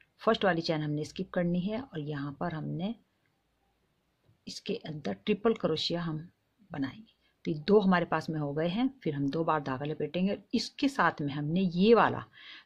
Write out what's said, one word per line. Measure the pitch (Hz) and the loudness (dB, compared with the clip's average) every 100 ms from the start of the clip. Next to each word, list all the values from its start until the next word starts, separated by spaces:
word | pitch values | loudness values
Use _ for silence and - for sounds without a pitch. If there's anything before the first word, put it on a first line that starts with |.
| _ _ | _ _
फर्स्ट | - 185 202 | 0 2 2
वाली | 170 | 0
चेन | 165 160 | 0 -2
हमने | 151 147 151 | -2 -4 -6
स्किप | - 190 | -8 -6
करनी | - 175 175 | -2 0 0
है | 180 220 | -2 -4
और | 269 165 | -8 -8
यहाँ | 147 147 143 - | -6 -6 -6 -6
पर | 175 | -6
हमने | 160 147 151 185 233 _ _ _ _ _ _ _ _ _ _ _ _ _ _ - | -6 -6 -6 -6 -8 _ _ _ _ _ _ _ _ _ _ _ _ _ _ -16
इसके | - - 196 - | -14 -8 -10 -8
अंदर | 151 170 202 | -10 -8 -8
ट्रिपल | - 208 233 220 | -2 0 0 0
क्रोशिया | 170 156 - 170 | 0 -2 -2 -4
हम | 170 156 170 _ _ _ - | -4 -6 -8 _ _ _ -12
बनाएंगे। | - 135 - - _ _ _ - | -6 -6 -6 -20 _ _ _ -6
तो | |
ये | 156 | -4
दो | 147 208 | 6 6
हमारे | 190 175 170 | 6 4 2
पास | 160 151 | -2 -2
में | 156 | -2
हो | 147 | -2
गए | 143 165 | 0 -2
हैं, | 190 262 - | 0 -2 -2
फिर | - 143 | -4 -2
हम | 139 | -2
दो | 147 | 0
बार | 165 156 | 0 0
धागा | 143 127 147 | 0 -4 -4
लपेटेंगे। | 151 147 175 185 196 - | -4 -4 0 0 0 -2
इसके | 233 - - 277 | -2 -2 -2 -2
साथ | - 175 156 | 2 2 2
में | 143 | -4
हमने | 143 147 170 | -4 -2 0
ये | 190 170 202 226 | 2 4 6 8
वाला | 147 123 - - - - | 6 2 -8 -16 -20 -20